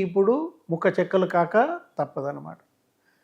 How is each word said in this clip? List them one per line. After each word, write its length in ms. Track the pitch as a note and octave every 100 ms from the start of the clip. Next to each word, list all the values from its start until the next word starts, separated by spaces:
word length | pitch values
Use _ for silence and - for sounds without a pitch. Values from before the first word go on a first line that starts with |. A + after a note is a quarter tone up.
| F#3+
ఇప్పుడు 440 | F#3+ G3 C4+ E4 - -
ముక్క 280 | E3 F#3+ F#3
చెక్కలు 260 | F3 F#3+ E3+
కాక 300 | F3 F3 G#3+ C#4+ F4 - -
తప్పదన్నమాట. 580 | C#3 D3+ C#3 C#3+ D3+ - _ _ _ _ _ _